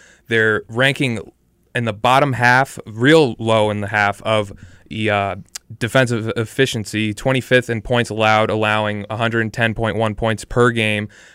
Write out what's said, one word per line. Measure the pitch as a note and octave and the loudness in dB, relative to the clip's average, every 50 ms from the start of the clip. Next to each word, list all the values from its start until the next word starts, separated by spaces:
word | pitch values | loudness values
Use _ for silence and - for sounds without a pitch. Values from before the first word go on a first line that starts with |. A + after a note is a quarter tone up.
| - _ _ _ _ - | -20 _ _ _ _ -2
they're | A#2 A2+ A2 A2 G#2+ G#2 - - | 0 2 2 2 2 0 -4 -6
ranking | A2+ A#2 C3 C#3 C3 - D3 B2+ A#2 G2+ - - - _ _ _ _ _ _ _ - | -2 0 0 0 0 0 -2 -4 -4 -6 -10 -14 -20 _ _ _ _ _ _ _ -6
in | B2 A#2 | -4 -4
the | A2+ G#2+ | -4 -4
bottom | G#2 - A#2+ B2+ C3+ D3 C#3+ B2 | 0 2 4 4 4 4 2 0
half, | A2+ A#2+ B2 B2 C3 C3+ - - - - | 2 4 4 4 4 2 0 -4 -14 -16
real | A#2 G#2 A2 B2 C#3+ D#3+ D#3+ D3+ A#2+ A2 - | -14 -4 0 4 6 6 6 6 4 0 -2
low | A2+ A2 A2+ A2 G#2+ G#2+ | 0 2 2 2 2 2
in | G#2 G#2 | 0 -4
the | G2+ G2 | -4 -2
half | A2 G#2+ G#2 G2+ G2+ - | 0 2 2 2 0 -2
of | - A2 A2 G#2+ G#2 G2 - - - - - - _ - | -2 -2 0 0 -2 -4 -8 -18 -20 -20 -20 -20 _ -10
the, | - A2 A2 G#2 | -6 -4 -2 0
uh, | G#2 G2+ G2 G2 F#2 G2 - _ - - _ - A2+ - | 0 0 0 -2 -6 -8 -12 _ -20 -20 _ -20 -10 -8
defensive | B2 A2 - C3+ B2+ A#2 A#2+ A2 A2 A2+ - | -4 0 2 2 2 2 0 -2 -4 -4 -4
efficiency, | - A2 - - - C3+ - - A2+ G#2 - - G#2+ G#2+ G#2+ G2+ | -4 -6 -4 -2 0 0 0 0 -4 -6 -4 -4 -2 -2 -2 -4
twenty-fifth | - - C3 C3 B2+ - - B2+ B2+ A#2 - | -4 -2 -2 0 0 0 2 2 2 2 0
in | A#2 A2 | -4 -6
points | - - B2 A#2+ A2 - | -4 -2 0 0 0 0
allowed, | G#2 A2 A2 A2 G#2+ G#2+ A2 - | 0 0 2 4 4 4 2 2
allowing | G#2+ A2 G#2+ G#2+ G#2+ G#2+ G#2+ G#2 G#2 G#2 G2+ - | 0 0 0 0 0 0 0 -2 -4 -6 -8 -8
a | A2 | -4
hundred | A#2 A#2 A2+ A2+ A#2 A2 G#2+ | -4 -2 -2 0 -2 -2 -2
ten | - - A#2 A2+ | -2 -2 -2 -2
point | G#2+ - A2+ G#2+ G2 | -2 -2 -4 -4 -2
one | G#2+ A2+ A2 G#2 | -2 -2 -2 -2
points | - A#2 A2+ A2 - - | -2 -2 -2 -2 -4 -6
per | - - B2 A#2+ B2 | -4 0 2 2 2
game. | A#2 A#2 A2 G#2+ G#2+ G#2 G2+ - - - - - | 2 0 -2 -2 -2 -4 -4 -8 -12 -18 -20 -20